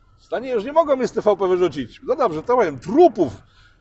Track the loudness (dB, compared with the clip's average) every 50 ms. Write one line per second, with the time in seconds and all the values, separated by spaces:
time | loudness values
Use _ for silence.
0 | _ _ _ _ _ -8 -8 -8 -6 -4 -6 -4 -4 0 0 0 2 2 0 -2
1 | -2 -4 -4 -2 0 0 0 2 0 0 2 2 0 -2 -2 -6 -10 -10 -14 -14
2 | -6 -4 -2 0 0 -2 -2 -4 -2 0 2 2 2 0 -2 -8 -8 -2 4 6
3 | 6 6 4 2 -4 -4 -4 -12 _ _ _ -20 _ _ _ _